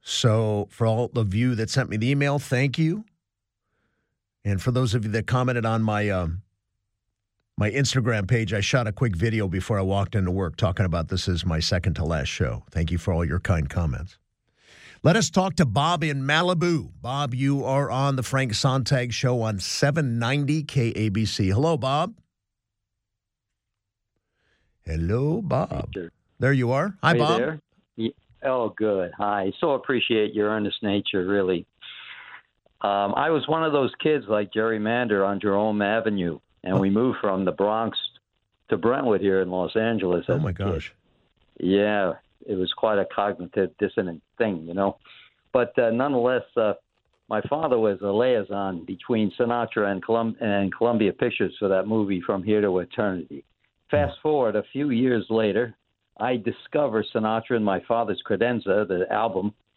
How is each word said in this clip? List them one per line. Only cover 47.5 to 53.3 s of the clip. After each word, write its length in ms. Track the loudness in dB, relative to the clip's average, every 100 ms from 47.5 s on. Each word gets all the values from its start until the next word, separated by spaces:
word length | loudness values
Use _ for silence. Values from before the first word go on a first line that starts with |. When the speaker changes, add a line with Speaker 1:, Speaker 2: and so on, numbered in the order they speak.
| -2 0 2
Speaker 2:
was 200 | 2 0
a 100 | 0
liaison 720 | 2 2 2 0 -4 -4 -6 -8
between 460 | -10 -2 0 0
Sinatra 600 | 0 0 0 -2 0 0
and 100 | -2
Colum-, 360 | 0 0 0 -2
and 340 | -2 0 0
Columbia 380 | 0 2 4 2
Pictures 440 | 2 -2 0 -4 -2
for 80 | 0
that 200 | 2 2
movie 340 | 0 0 -2
From 220 | -2 -2
Here 180 | 0 2
to 180 | 2 0
Eternity. 640 | -2 -2 -2 -2 -8